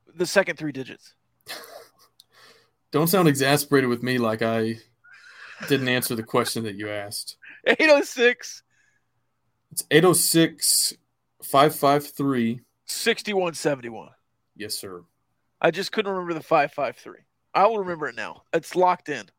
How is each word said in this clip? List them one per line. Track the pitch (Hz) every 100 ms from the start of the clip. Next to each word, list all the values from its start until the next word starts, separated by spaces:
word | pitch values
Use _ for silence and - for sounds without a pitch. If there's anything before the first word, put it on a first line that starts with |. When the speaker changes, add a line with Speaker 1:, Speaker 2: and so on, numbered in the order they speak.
| _
Speaker 1:
The | 165 175
second | 202 185 151
three | 151
digits. | 135 127 - - _ _ _ -
Speaker 2:
<laughs> | - - - - _ _ _ _ _ - _ _ _ _
Don't | 143 170
sound | 190 170
exasperated | 135 135 147 - 139 131
with | 117
me | 123 127
like | 113 110
I | 113 113 113 113 _ _ _ - - - - - -
didn't | 139 127
answer | 123 123 117
the |
question | 110 127 117 117
that | 113 98
you | 104
asked. | 104 101 - - - - - -
Speaker 1:
Eight | - 320
oh | 285
six. | 392 - 240 240 - - _ _ _ _ _ _ _ _ _ _ _
Speaker 2:
It's | - -
eight | 147 180
oh |
six, | 165 - 165 165 - - - - - _ _ _ _
five | - 139 151 156
five | 139 143 147
three. | - 139 131 113 117 _ _ -
Speaker 1:
Sixty-one | - - 226 - 196 180 151
seventy-one. | 160 139 120 110 80 _ _ _ _ -
Speaker 2:
Yes, | 104 -
sir. | 101 90 85 _ _ _ _ -
Speaker 1:
I | 165
just | 160 190
couldn't | - 202
remember | 190 175 160
the |
five | - 160 147
five | - 131 -
three. | 113 - _ _ _
I | - 196
will | 226
remember | 180 170 147
it | 117
now. | 101 - _
It's | 165 - 170
locked | 180 180 -
in. | 135 101